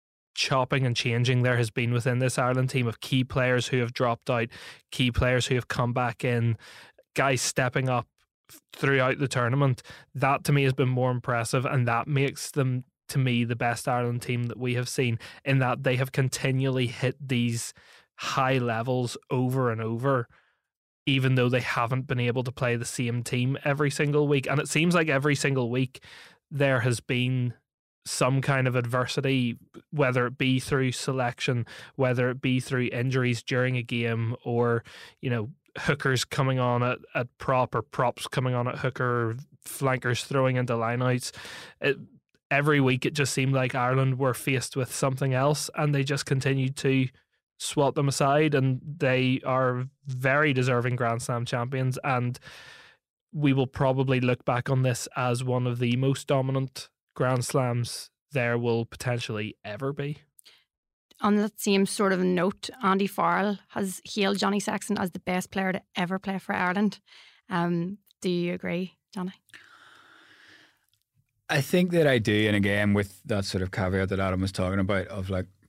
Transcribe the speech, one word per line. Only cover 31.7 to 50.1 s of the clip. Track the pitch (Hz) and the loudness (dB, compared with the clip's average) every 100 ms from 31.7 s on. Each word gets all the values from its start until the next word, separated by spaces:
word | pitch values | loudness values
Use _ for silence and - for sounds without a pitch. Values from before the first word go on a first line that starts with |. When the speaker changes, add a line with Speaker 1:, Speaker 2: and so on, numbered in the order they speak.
| - - - | -10 -10 0
Speaker 1:
whether | 131 123 127 | 0 2 0
it | 131 | 0
be | 135 127 | 0 0
through | - 131 123 | 0 -2 -2
injuries | 123 127 131 123 120 | -2 -2 0 0 0
during | - 131 127 127 | -2 0 0 -2
a | |
game, | 120 120 117 117 113 120 | -4 -4 -2 -2 -2 -4
or, | - 117 120 117 - - - - | -2 0 2 0 -2 -14 -20 -10
you | 131 | -4
know, | 120 110 - _ - | -2 -4 -10 _ -6
hookers | - 143 139 127 - | -2 0 0 0 0
coming | - 135 131 | -2 0 0
on | 123 120 | 0 0
at, | 123 123 - | 0 -4 -6
at | - 123 - | -6 -6 -6
prop, | - 131 123 120 | -2 0 0 -2
or | |
props | 107 - 123 - - | -4 -2 -2 -2 -6
coming | - 127 123 | -2 -2 -2
on | 120 | -4
at | - | -4
hooker, | 131 - 127 120 113 117 - _ | -4 -2 -2 0 -2 -4 -10 _
flankers | - - 135 127 123 120 | -16 -4 -2 0 0 -2
throwing | - 139 131 127 | -2 0 2 2
into | 123 | 0
lineouts. | 117 113 120 127 127 - - - - - - | 0 -2 0 2 0 -2 -12 -14 -16 -18 -4
It, | 143 139 - - _ _ - | -2 -2 -6 -20 _ _ -2
every | 143 147 143 | 2 4 4
week | 131 127 - | 4 2 0
it | |
just | 151 131 - | -2 -2 0
seemed | 131 | 0
like | 135 127 135 | 2 0 0
Ireland | 123 131 131 127 | 0 2 2 2
were | 135 | 0
faced | 120 - 131 - - | 0 0 -2 -2 -4
with | 123 | -4
something | - 139 131 139 127 | -2 -2 0 0 2
else, | 139 147 - - | 2 0 -2 -2
and | 151 | 0
they | 143 | 0
just | 135 139 - | 0 -2 -2
continued | 135 135 135 131 139 | 0 2 0 0 -2
to | 139 135 127 - _ _ _ - | 0 2 0 -4 _ _ _ -12
swat | - - 139 | -4 0 2
them | 156 139 | 2 0
aside, | 131 143 147 160 147 | 2 4 4 4 4
and | 131 131 - 147 | 2 0 -6 -4
they | 135 127 127 131 135 | 0 2 2 0 0
are | 131 127 123 131 - | 0 2 0 -4 -10
very | 143 | -12